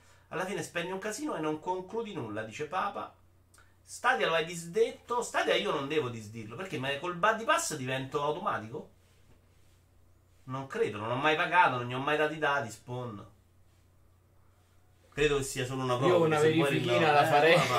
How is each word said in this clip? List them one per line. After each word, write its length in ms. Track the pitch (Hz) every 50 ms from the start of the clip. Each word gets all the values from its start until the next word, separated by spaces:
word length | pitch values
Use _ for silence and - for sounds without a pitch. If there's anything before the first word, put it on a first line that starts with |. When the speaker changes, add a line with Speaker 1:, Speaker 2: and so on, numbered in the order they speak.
| _ - - - _
Speaker 1:
Alla 180 | _ 151 160 185
fine 160 | 190 196 165
spendi 300 | 151 - - 170 165 175
un 80 | 190 190
casino 360 | 196 214 208 - 302 277 208
e 40 | 160
non 200 | 156 156 156 151
concludi 540 | - 180 185 185 180 180 214 226 220 208 185
nulla, 300 | 147 120 104 104 107 110
dice 240 | 113 110 - 151
Papa. 460 | 147 180 185 - 139 127 107 98 - - _ _ _ _ _ _ _ _ - - _ _ _ _
Stadia 440 | - - - - 247 262 226 185
lo 80 | 160 165
hai 100 | 160 156
disdetto. 760 | 175 175 170 170 170 175 220 233 269 269 - - - 240 240 -
Stadia 320 | - - 339 339 - -
io 160 | - 202 -
non 160 | - 139 139
devo 220 | 139 156 156 135 120
disdirlo, 460 | 117 113 107 104 110 117 104 110 -
perché 220 | 180 190 190 160
ma 180 | 139 131 135 143 139
col 160 | 170 175 175
Buddy 300 | 170 196 220 226 208 226
Pass 300 | 294 320 - - - 156
divento 460 | 131 127 127 131 131 135 - - 147
automatico? 720 | 143 151 156 180 208 202 123 107 107 110 131 - - - _ _ _ _ _ _ _ _ - _ _ _ _ _ _ _ _ _ _ _ _ _ _ _ _ _ _ _ _ _ _
Non 220 | 127 131 135 135
credo, 320 | - - 233 - - 104 104
non 120 | 107 117
ho 40 | 123
mai 200 | 135 147 156 156
pagato, 420 | 165 175 160 170 180 175 147 127
non 100 | 123 120
gli 60 | 123 127
ho 60 | 131
mai 160 | 139 151 151
dato 180 | 151 151 151 156
i 40 | 156
dati, 300 | 151 143 143 139 113 110
Spawn. 560 | - - - 127 123 123 123 117 104 98 - - - _ _ _ _ _ _ _ _ _ _ _ _ _ _ _ _ _ _ _ _ _ _ _ _ _ _ _ _ _ _ _ _ _ _ _
Credo 280 | _ 139 151 147 143
che 60 | 139 131
sia 220 | - - 131 123
solo 160 | 117 131 135
una 160 | 131 127 123
prova, 160 | 123 - 175 180
Speaker 2:
Io 100 | 170 165
una 120 | 156 156 151
Speaker 1:
se 140 | 156 156 160
vuoi 160 | 165 156 139
Speaker 2:
verifichina 280 | 160 - - 175 -
Speaker 1:
rinnovo. 160 | 175 165 151 147
Speaker 2:
la 100 | 143 -
Speaker 1:
Eh, 40 |
Speaker 2:
farei 280 | - - 147 156 165 175
Speaker 1:
ma 80 | - -
va, 100 | - 127